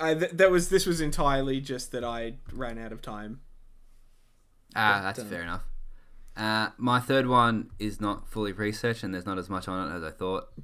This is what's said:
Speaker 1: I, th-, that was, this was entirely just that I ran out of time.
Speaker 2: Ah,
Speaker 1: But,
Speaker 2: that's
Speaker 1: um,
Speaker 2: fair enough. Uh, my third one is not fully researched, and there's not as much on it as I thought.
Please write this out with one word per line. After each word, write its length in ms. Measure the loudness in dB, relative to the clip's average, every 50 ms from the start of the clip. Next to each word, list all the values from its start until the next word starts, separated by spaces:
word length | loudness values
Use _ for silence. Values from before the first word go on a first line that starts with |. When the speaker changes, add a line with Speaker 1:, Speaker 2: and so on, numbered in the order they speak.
Speaker 1:
I, 140 | 2 0 2
th-, 180 | 2 0 0
that 180 | 4 6 6 8
was, 180 | 8 6 4 6
this 180 | 4 4 4
was 140 | 4 0 0
entirely 600 | 0 0 2 2 4 4 4 4 2 0 -2 -2
just 320 | -4 -4 -6 -8 -8 -6
that 100 | -6 -6 -4
I 300 | -4 -4 -4 -6 -6 -8 -10 -12 -10
ran 240 | -8 -6 -6 -6 -8
out 160 | -8 -10 -10
of 80 | -10 -10
time. 380 | -10 -10 -10 -10 -10 -10 -12 -12 -14 -20 -20 -20 -20 -20 -20 -20 -20 -20 -20 -20 -20 -20 -20 _ _ _ _ _ _ _ _ _ _ _ -2
Speaker 2:
Ah, 220 | 2 4 4 4 4
Speaker 1:
But, 40 |
Speaker 2:
that's 160 | 2 -2 -4 -6
Speaker 1:
um, 80 | -8 -8
Speaker 2:
fair 140 | -8 -8
enough. 200 | -6 -6 -4 -4 -4 -4 -6 -6 -8 -10 -12 -14 -18 -20 -20 -20 -18 -14 -8
Uh, 340 | -4 -2 0 2 0 0 -2 -4
my 220 | -2 2 2 4 2
third 260 | 4 4 2 4 4 6
one 420 | 6 8 8 6 4 2 -2 -6 -8 -6
is 220 | -4 -4 -4 -2
not 280 | -2 -2 -2 -4 -6 -6
fully 240 | -4 -2 -2 -2
researched, 500 | -2 -2 -2 -2 -2 0 0 -2 -2 -2 -4
and 100 | -6 -6
there's 120 | -6 -4
not 120 | -4 -4 -4
as 100 | -4 -4
much 200 | -4 -6 -4 -4
on 220 | -4 -4 -4 -4
it 40 | -6
as 60 | -6
I 80 | -8 -8
thought. 380 | -6 -4 -4 -2 -2 -2 -4 -8 -14 -14